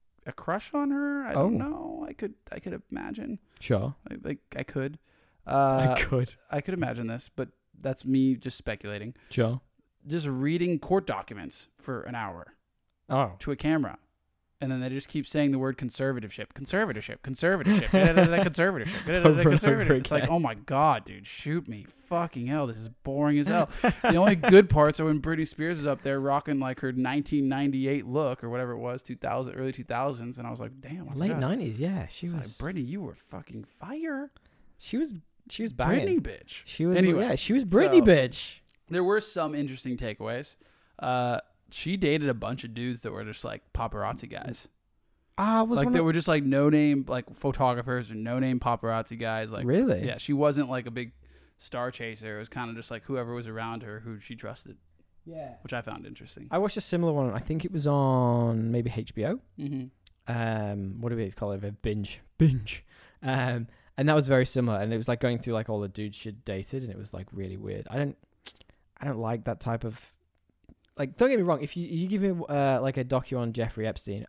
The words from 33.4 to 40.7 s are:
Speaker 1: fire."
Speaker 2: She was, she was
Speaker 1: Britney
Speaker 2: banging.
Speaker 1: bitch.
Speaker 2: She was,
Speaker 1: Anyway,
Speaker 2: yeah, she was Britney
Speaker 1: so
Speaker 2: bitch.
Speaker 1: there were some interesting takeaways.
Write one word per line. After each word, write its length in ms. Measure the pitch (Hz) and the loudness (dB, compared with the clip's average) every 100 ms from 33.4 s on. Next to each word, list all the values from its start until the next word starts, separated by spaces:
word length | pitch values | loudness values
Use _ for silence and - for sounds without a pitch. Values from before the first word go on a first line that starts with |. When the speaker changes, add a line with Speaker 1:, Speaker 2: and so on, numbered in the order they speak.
| 156 110 - _ | -14 -16 -16 _
Speaker 1:
fire." 500 | 180 302 320 269 285 _ _ _ - - | -12 -8 -6 -6 -8 _ _ _ -20 -20
Speaker 2:
She 180 | - 233 | -8 -4
was, 180 | 311 185 - _ - | -4 -6 -16 _ -14
she 140 | - | -8
was 100 | 226 | -6
Speaker 1:
Britney 140 | 120 123 247 381 | 0 2 2 2
Speaker 2:
banging. 160 | 349 | 0
Speaker 1:
bitch. 400 | - - - - | -2 -8 -16 -18
Speaker 2:
She 220 | - - 165 | -12 -2 2
was, 120 | 180 | 6
Speaker 1:
Anyway, 220 | 185 170 240 | 6 6 2
Speaker 2:
yeah, 80 | 135 | 0
she 160 | - | 0
was 140 | 247 214 | 0 4
Britney 340 | 196 359 349 | 6 8 8
Speaker 1:
so 60 | 220 | 10
Speaker 2:
bitch. 540 | 156 127 - - - _ _ - | 8 6 -2 -12 -14 _ _ -6
Speaker 1:
there 160 | 170 | 0
were 160 | 180 208 | 2 2
some 340 | 208 180 156 147 | 0 -4 -4 -2
interesting 420 | 143 131 127 123 | -4 -6 -8 -6
takeaways. 580 | 120 104 110 120 147 - _ | -6 -6 -6 -6 -10 -18 _